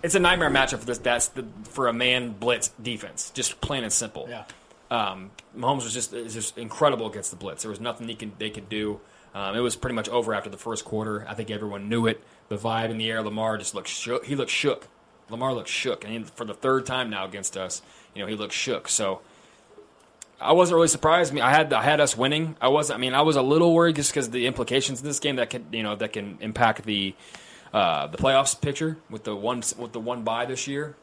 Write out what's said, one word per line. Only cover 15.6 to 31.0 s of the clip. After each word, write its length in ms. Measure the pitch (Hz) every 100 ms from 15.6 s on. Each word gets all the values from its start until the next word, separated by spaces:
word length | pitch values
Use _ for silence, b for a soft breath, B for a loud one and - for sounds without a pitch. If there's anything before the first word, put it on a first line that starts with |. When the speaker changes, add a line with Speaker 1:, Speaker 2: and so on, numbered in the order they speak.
| 92
Speaker 1:
shook, 340 | - 131 101
and 80 | 104
he, 100 | 113
for 220 | 107 -
the 100 | 113
third 320 | 98 135 131 131
time 240 | 127 120
now 140 | 101
against 320 | 95 101 95 98
us, 260 | 92 - B B B
you 80 | 104
know, 60 | 98
he 80 | 107
looked 160 | 107
shook. 360 | - - 113 -
So 340 | - 101 95 b b b b b - - _ _ _ - _
I 120 | -
wasn't 240 | 165 175 170
really 120 | 165
surprised. 440 | - 156 170 160
I 20 |
mean, 100 | 139
I 60 | 120
had, 220 | 151 151
I 100 | 127
had 160 | 135 151
us 160 | 143 110
winning. 400 | 131 151 160 156
I 80 | 123
was, 220 | 147 151
I 80 | 110
mean, 160 | 127
I 80 | 135
was 140 | 156 143
a 60 |
little 300 | 131 156 170
worried 220 | 165 170 151
just 160 | 139
'cause 180 | 147 120
the 160 | 123 123
implications 520 | 131 120 131 131 120
of 40 | 143
this 120 | 139
game 180 | 147 131
that 120 | 117
can, 160 | 120 95
you 100 | 113
know, 140 | 110 104
that 160 | 110
can 260 | 107 101 85
impact 440 | 110 107 117 -
the, 300 | 107 104 98 - B B B B B
uh, 340 | 107 90 78 73
the 100 | 80
playoffs 420 | 135 135 135 -
picture 380 | 147 139 160 160 _
with 160 | 110
the 100 | 110
one, 240 | 104 110 123 113 -
with 140 | 117
the 80 | 113
one 220 | 117 120
bye 220 | 110 113
this 240 | 123 127 -
year. 260 | 139 151 135